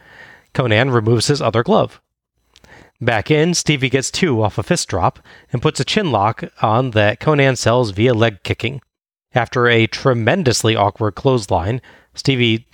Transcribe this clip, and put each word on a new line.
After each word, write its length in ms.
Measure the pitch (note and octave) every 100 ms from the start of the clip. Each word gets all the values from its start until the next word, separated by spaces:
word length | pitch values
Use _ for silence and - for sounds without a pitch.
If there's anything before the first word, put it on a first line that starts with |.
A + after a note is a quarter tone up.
| - - - - _
Konnan 380 | - B2 G#2+ C3+
removes 320 | A#2+ G#2+ A#2+ -
his 160 | C#3+
other 200 | B2 A2+
glove. 380 | C3+ G#3 A#2 - _ _ _ _ _ _ - - - -
Back 320 | A#2 A2 -
in, 220 | D3+ E3+
Stevie 380 | E3+ - C#3+ B2+
gets 200 | C3+ -
two 320 | - F3 A2+
off 140 | G#2 -
a 60 |
fist 260 | - F3 -
drop 300 | F#2 A#2 - - - -
and 80 | B2
puts 200 | D#3 -
a 40 |
chin 260 | C3 G#3+ F3+
lock 320 | G#2+ G#2 - - -
on 300 | A2+ A2+ C3
that 280 | G#2+ G#2 G#2+
Konnan 380 | D#3 D3 C3+ B2
sells 320 | A2+ B2 A2+
via 240 | F#2+ B2+
leg 280 | A2 A2+ F#2+
kicking. 380 | - G2+ - C#3 _ _ _ _ _
After 320 | B2+ A#2 B2+ A#2+
a 180 | A#2 A2+
tremendously 880 | - C#3 A#2+ A2 F#3 C#3 G#2+ A2+ A2
awkward 380 | G2+ - G#2+
clothesline, 680 | - C#3 B2+ G2+ F2+ F#2 B2+ - - _
Stevie 520 | - - B2+ A#2+ A2+ -